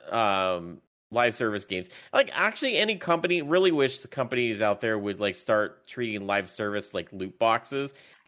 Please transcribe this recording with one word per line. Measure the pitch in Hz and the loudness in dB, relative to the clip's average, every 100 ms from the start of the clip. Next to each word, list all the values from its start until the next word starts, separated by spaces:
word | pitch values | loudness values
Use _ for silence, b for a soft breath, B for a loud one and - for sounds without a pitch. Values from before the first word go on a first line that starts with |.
| 73 110 | -4 0
um, | 107 98 92 90 85 85 _ _ _ | 2 2 2 0 -6 -14 _ _ _
live | 117 123 | 0 2
service | - 113 104 - | 2 -2 -2 -4
games. | 90 90 B B | -8 -8 B B
Like, | - 277 | 0 2
actually, | - 202 220 269 180 | 0 -2 0 -2 0
any | 214 196 | 0 0
company, | - 170 170 175 | 0 0 2 0
really | 143 175 190 | 2 4 4
wish | 156 135 127 | 4 2 0
the | - | -8
companies | - 123 123 117 104 | -4 -2 0 0 2
out | 107 104 | 2 2
there | 117 107 | 0 0
would, | 101 95 | -2 -2
like, | 101 92 | -2 -2
start | - 107 104 - - | 0 2 0 -6 -14
treating | - 120 104 98 | -6 -4 -4 -2
live | 101 92 | -2 -2
service | - 104 104 - | -6 -4 -4 -4
like | 98 85 | -8 -8
loot | 98 95 - | -8 -10 0
boxes, | 113 117 - 139 139 b b b | 2 2 -2 -6 -6 b b b